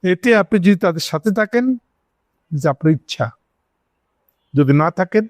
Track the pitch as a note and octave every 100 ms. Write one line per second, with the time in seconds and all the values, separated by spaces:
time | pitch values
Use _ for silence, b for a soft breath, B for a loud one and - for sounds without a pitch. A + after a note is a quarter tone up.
0 | F#3 F#3 B3+ A3+ F#3+ G#3+ F3+ G3+ F#3+ E3
1 | - D#3+ A3 G3+ G#3+ A#3 B3+ B3 _ _
2 | _ _ _ _ _ D3+ D3 C#3 D#3 D#3
3 | _ - A2 - _ _ _ _ _ _
4 | _ _ _ _ _ C3+ C3+ C#3+ D#3+ E3+
5 | F#3 G#3+ A3